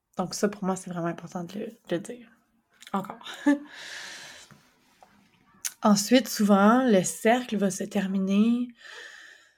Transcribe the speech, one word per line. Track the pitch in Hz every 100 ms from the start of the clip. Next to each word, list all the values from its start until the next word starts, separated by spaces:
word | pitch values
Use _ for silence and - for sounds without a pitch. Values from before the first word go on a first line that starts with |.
| _ -
Donc | 180 -
ça, | 208
pour | 202
moi, | 185 185
c'est | -
vraiment | 175 170
important | 165 165 185
de | 170 202
le, | 214
de | - _ 170
le |
dire. | - 247 - _ _ _ _ _ -
Encore. | 196 190 - - - 294
<laughs> | 285 - - - - - - - - - - _ _ _ _ _ _ _ _ _ _ - -
Ensuite, | 220 208 - 254 254
souvent, | - 208 196 202 247
le | 262 196
cercle | 175 - 220 247 247 208
va | 196
se | 190
terminer, | 202 202 190 196 190 196 226 240 247 - - - - - - - _